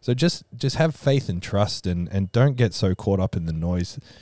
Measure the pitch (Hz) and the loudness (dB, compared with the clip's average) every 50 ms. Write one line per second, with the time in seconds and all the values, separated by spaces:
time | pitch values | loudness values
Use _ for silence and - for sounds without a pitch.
0 | - - 123 127 147 175 - - - _ - 120 - 135 - - 160 160 147 - | -4 -2 0 2 2 2 0 -2 -6 _ -10 -4 -4 -2 0 2 0 0 0 0
1 | - 139 139 139 - - 92 87 - - - 101 104 101 - - - 92 90 87 | 0 2 2 2 0 -2 -4 -6 -4 -2 0 0 0 0 -2 -4 -4 -2 -2 -2
2 | 87 82 95 98 98 92 - 117 127 143 135 123 123 104 - - - 95 92 - | -2 -2 -2 -2 -2 0 2 4 4 4 4 2 0 0 0 0 0 0 0 0
3 | - - 98 95 92 95 - 90 82 82 80 80 80 87 90 90 87 - - - | 0 2 2 2 2 0 -2 -2 -4 -4 -4 -2 -2 -2 0 -2 -2 -4 -6 -12
4 | - - - - | -16 -16 -20 -20